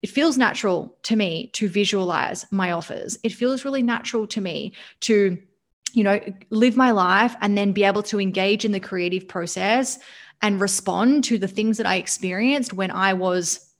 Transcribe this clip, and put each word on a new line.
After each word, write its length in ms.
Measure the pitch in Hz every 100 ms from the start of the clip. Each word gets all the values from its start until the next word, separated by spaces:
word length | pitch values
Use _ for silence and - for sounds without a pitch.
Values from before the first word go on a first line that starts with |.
It 60 | 214
feels 280 | - 320 262
natural 600 | 240 - 208 175 - _
to 100 | -
me 360 | 220 196 165 247
to 160 | - 208
visualize 760 | 180 196 202 180 160 135 - -
my 220 | 196 180
offers. 480 | 170 165 - - -
It 80 | 226
feels 340 | - 247 262
really 160 | 277 269
natural 460 | 240 233 - 233 214
to 140 | -
me 320 | 185 151 143 - - _
to, 360 | - 214 196 180 _ _ _ _ -
you 100 | 240
know, 160 | 202 202 - 190 -
live 260 | 214 247 226
my 140 | 254
life 460 | 214 180 190 233 -
and 160 | 202 202
then 140 | 202
be 140 | 196
able 180 | 196 196
to 160 | 208 208
engage 460 | 196 185 190 208
in 80 | 226
the 80 | 202
creative 480 | 190 185 175 185 185
process 720 | 185 175 - 190 233 262 - - - - _
and 180 | 214 196
respond 640 | 196 - - 180 233 294
to 160 | 254 226
the 80 | 190
things 300 | 190 214 220
that 100 | 214
I 120 | 185
experienced 760 | - - 185 180 240 285 247
when 180 | 185 190
I 220 | - 190
was 520 | 190 185 180 170 - _ _